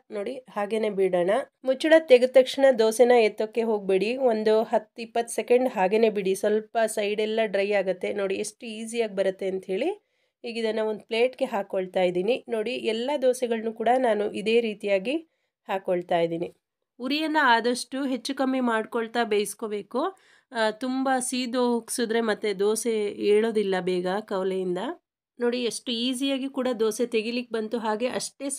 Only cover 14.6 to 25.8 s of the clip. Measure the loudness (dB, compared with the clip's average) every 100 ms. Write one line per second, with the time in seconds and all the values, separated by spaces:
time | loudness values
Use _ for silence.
14.6 | 2 -2 0 0 0 -4 -6 _ _ _
15.6 | -6 -4 -2 -4 0 0 0 -2 -6 -10
16.6 | _ _ _ -10 -4 -2 0 2 4 4
17.6 | 2 -2 -4 -4 -4 -4 -4 -2 0 0
18.6 | 0 0 -2 -4 -4 -2 0 0 -2 -6
19.6 | -8 -8 -6 -4 -4 -6 _ _ _ -2
20.6 | -2 -2 -4 -2 0 0 -2 -4 -2 0
21.6 | 0 0 -2 -4 -2 0 0 -2 -2 0
22.6 | 0 0 -2 -2 -4 -2 2 4 4 0
23.6 | 0 0 0 -2 0 -4 -4 -4 -2 -2
24.6 | -2 -4 -6 -8 _ _ _ -4 -2 -2
25.6 | -4 -6